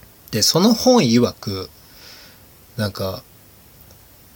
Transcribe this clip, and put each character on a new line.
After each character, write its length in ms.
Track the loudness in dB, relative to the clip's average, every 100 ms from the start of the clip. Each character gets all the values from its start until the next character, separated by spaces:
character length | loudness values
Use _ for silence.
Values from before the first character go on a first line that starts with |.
| -20 -20 -10
で、 100 | -4
そ 160 | 0 2
の 160 | 2
本 280 | 2 2 4
曰 300 | 4 2 0
く、 380 | -2 -10 -10 -12 -18 -20 -20 -20 -20 -20 -20 -20 -20 -18 -8
な 120 | -6
ん 40 |
か、 300 | -6 -8 -10 -16 -20 _ _ _ -20 -20 -20 _ _ _